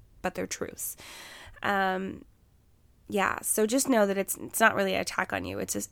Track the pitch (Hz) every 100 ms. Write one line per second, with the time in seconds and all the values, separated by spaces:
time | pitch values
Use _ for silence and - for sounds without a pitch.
0 | - - 185 180 - - - - - -
1 | - - - - - - - 196 190 185
2 | 190 - - _ _ _ _ _ _ _
3 | - 208 190 - - - 214 254 262 240
4 | 208 196 196 - - - 220 - 196 -
5 | - - 190 - 92 98 185 208 -